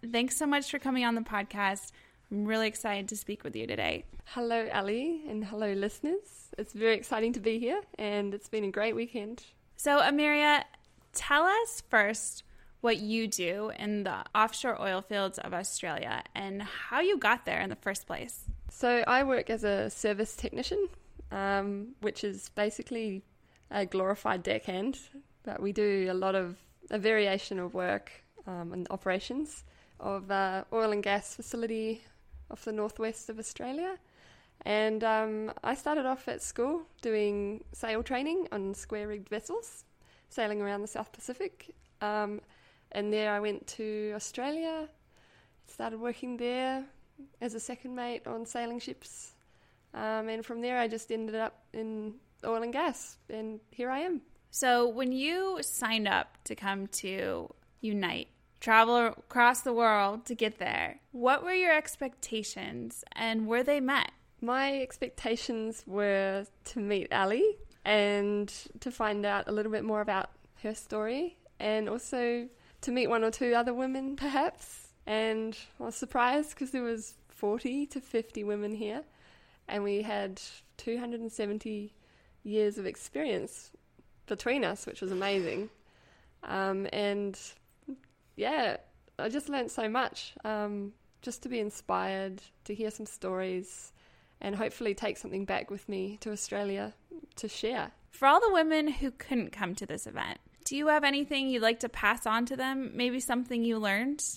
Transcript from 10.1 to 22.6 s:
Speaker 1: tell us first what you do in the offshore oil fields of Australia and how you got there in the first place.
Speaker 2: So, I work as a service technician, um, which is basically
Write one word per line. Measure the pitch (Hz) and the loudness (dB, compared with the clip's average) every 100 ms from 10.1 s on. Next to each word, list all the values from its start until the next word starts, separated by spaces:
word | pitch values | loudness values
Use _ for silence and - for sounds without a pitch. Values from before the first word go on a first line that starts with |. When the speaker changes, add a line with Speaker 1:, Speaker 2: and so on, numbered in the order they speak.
| 285 302 294 294 294 - - - - _ | 6 6 6 6 6 4 -12 -20 -20 _
Speaker 1:
tell | - - 285 | -8 4 6
us | 349 415 466 - - | 8 6 2 -4 2
first | 226 208 214 - - - - - - | 4 4 2 -6 -8 -16 -20 -20 -2
what | 240 226 | 2 2
you | 208 220 226 | 2 0 0
do | 202 175 190 214 - | 0 0 -2 -4 -4
in | 208 208 | -2 -2
the | 190 98 - | -2 -4 -2
offshore | - 220 - 254 220 | 4 4 2 -2 0
oil | 196 185 | 0 -2
fields | 190 208 190 185 | -2 -2 -2 -2
of | - | -6
Australia | 180 196 - 175 151 - - - | -6 -4 -4 -4 -4 -4 -4 -6
and | - 196 196 | -8 -6 -6
how | 208 - - 254 | -6 -8 -2 2
you | 359 381 | 4 4
got | 220 240 | 4 2
there | - - | 2 0
in | - | 0
the | - | -2
first | - 196 - | -4 -4 -6
place. | - 240 - - - - | -8 -8 -10 -8 -8 -8
Speaker 2:
So, | - 247 240 - | 0 4 4 6
I | 254 | 6
work | 269 254 - | 6 2 2
as | 220 | 0
a | 208 202 214 | 2 2 0
service | - 214 202 214 | 0 0 2 -2
technician, | - - - 254 381 381 - - - - | -2 -6 -4 -2 0 0 -4 -20 -18 -8
um, | 202 196 196 202 202 214 269 | -2 2 2 0 -4 -6 -4
which | 208 - | -4 -2
is | 208 196 - | -4 -6 -10
basically | - | 0